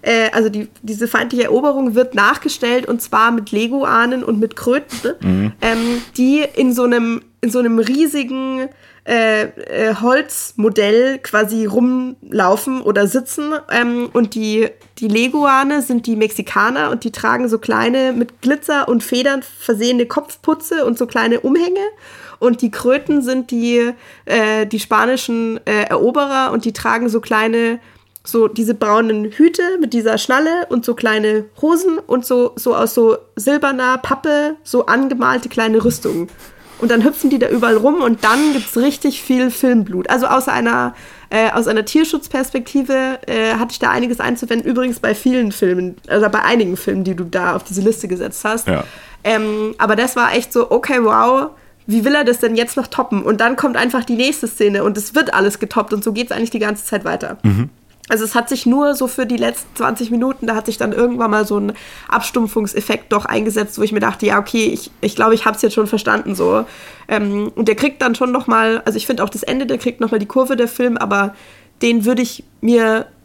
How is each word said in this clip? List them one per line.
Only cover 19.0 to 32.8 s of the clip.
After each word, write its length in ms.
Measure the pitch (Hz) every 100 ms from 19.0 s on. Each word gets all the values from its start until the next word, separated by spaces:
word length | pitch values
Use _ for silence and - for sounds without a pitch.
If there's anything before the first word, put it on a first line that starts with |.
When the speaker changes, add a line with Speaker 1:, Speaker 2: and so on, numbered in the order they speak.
Speaker 1:
Federn 400 | - 247 262 277
versehene 640 | - - - 214 240 247 240
Kopfputze 760 | - 294 - - 311 - 330
und 140 | 247 233
so 80 | 240
kleine 340 | 247 226 233
Umhänge. 400 | 254 302 349 381 403 415 - - - -
Und 220 | 247 240
die 80 | 233
Kröten 520 | - 240 262 - 294
sind 280 | 247 262 247
die, 400 | 240 240 240 233 240 - - -
äh, 400 | 226 214 220 214
die 140 | 220
spanischen, 800 | - 220 226 254 - 233 226 226 -
äh, 180 | 214 208
Eroberer 640 | - 226 294 277 269 262
und 120 | 233 226
die 60 |
tragen 360 | 208 226 226 240
so 120 | 220
kleine, 600 | 226 220 220 226 233 233 - - _ -
so 260 | - 233 214
diese 260 | 214 220
braunen 500 | 214 220 214 226 214 214
Hüte 300 | - 320 330 359 370
mit 140 | 285
dieser 240 | 233 220 220
Schnalle 480 | - 262 311 339 -
und 160 | 240
so 100 | 240
kleine 520 | 233 226 214 214 214 214 -
Hosen 360 | 302 330 370 320 -
und 200 | 254 240
so, 260 | 247 240 -
so 180 | -
aus 160 | 233